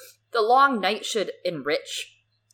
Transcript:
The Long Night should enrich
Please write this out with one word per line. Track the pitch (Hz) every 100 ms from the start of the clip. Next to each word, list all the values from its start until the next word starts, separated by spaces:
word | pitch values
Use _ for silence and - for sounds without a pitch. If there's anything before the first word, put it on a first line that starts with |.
| - _ _
The | 233
Long | 214 254 277 240
Night | 185 214 -
should | 220 180 - 180
enrich | 160 135 160 - - - _ _ _ _